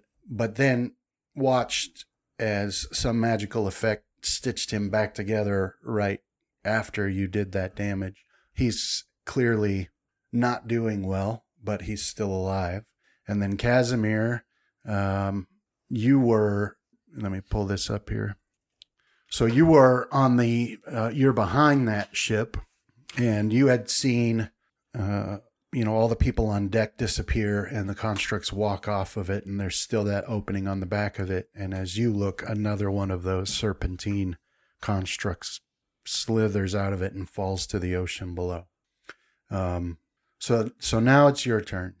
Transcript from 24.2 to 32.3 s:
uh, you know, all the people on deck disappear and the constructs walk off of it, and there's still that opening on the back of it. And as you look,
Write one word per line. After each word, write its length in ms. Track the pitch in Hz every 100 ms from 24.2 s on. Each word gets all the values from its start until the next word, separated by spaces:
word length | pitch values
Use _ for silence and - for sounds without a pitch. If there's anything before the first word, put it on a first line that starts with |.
| 117 113 107 _ _ _ _ -
uh, 400 | 98 101 104 98 _ _ _
you 120 | -
know, 100 | 107
all 140 | 110 113
the 80 | 113
people 300 | 123 120 110
on 220 | 101 101
deck 280 | 110 107 -
disappear 640 | 117 - 90 117 104 104
and 260 | 104 117 98
the 40 |
constructs 580 | 98 110 101 - 107 -
walk 340 | 98 107 98 -
off 300 | 101 95 -
of 100 | 92
it, 160 | 101
and 160 | 95 101
there's 160 | 95 -
still 260 | - 113
that 200 | 104 101 -
opening 400 | 110 - 101 98
on 140 | 98
the 60 | 92
back 320 | 101 104 -
of 120 | 95
it. 200 | 92 -
And 200 | - 98
as 240 | 95 92 95
you 120 | 120
look, 320 | 104 101